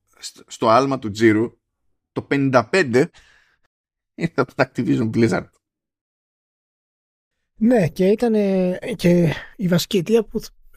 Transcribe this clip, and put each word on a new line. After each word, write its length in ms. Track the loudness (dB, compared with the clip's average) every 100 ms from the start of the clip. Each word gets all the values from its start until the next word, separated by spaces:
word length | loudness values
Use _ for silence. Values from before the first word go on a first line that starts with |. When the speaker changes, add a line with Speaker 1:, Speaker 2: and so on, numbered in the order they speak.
| _ _
Speaker 1:
στο, 240 | -20 -20 -20
στο 220 | -4 2
άλμα 300 | 2 2 -4
του 120 | -6
τζίρου, 480 | 2 2 2 -2 _ _ _ _ _ _
το 100 | -12
πενήντα 460 | -4 -2 2 2 2
πέντε 420 | 0 2 0 0 _ _ _ _ _ _ _ _ _ _
είναι 180 | -8 -8
από 200 | -4 -6
την 100 | -2 -4
Activision 440 | -4 -2 -2 -2
Blizzard. 340 | 0 0 -2 -8 _ _ _ _ _ _ _ _ _ _ _ _ _ _ _ _ _ _ _ _ -2
Speaker 2:
Ναι, 300 | 0 2 0
και 200 | 0 0
ήτανε, 680 | 2 0 0 0 0 -2 -4 -8 -2
και 360 | 2 2 2 -2 -12 -6
η 120 | -2
βασική 280 | -2 0 -4
αιτία 280 | 2 0
που 160 | 0 -8
θ-, 120 | -10 _ -20